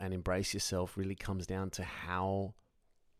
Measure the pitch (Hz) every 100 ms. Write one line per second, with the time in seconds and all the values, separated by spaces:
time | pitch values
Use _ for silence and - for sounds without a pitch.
0 | 92 92 90 92 98 98 - 92 90 -
1 | 95 98 - 95 85 95 95 - 87 -
2 | 82 90 95 98 95 - _ _ _ _
3 | _ _